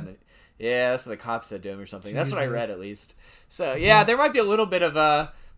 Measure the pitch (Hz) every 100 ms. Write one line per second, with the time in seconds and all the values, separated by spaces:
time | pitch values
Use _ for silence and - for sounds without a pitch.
0 | 98 95 _ _ _ - 113 123 123 127
1 | 123 104 117 113 - 98 98 98 98 98
2 | 101 135 139 - 131 117 113 92 101 104
3 | - - - - - - 160 135 185 214
4 | 202 247 294 247 202 214 208 180 170 151
5 | 151 147 156 - -